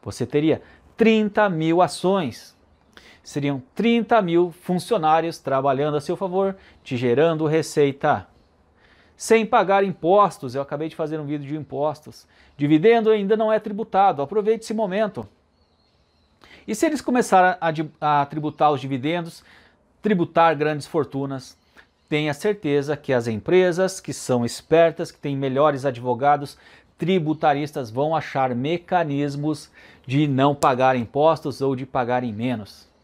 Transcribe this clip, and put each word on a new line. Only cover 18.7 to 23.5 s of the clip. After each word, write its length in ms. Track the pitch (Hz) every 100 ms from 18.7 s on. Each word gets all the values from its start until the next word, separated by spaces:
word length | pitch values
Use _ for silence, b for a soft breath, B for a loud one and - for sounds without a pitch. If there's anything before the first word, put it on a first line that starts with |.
os 100 | 143
dividendos, 640 | 135 135 139 175 165 - b b b b _ _
tributar 540 | 214 196 170 - 165 147
grandes 320 | 151 151 -
fortunas, 680 | 165 139 139 139 135 - _ b b b _ _
tenha 240 | 151 151
certeza 640 | 143 208 202 156 143 139 147
que 160 | -
as 140 | 127 117
empresas 720 | 110 127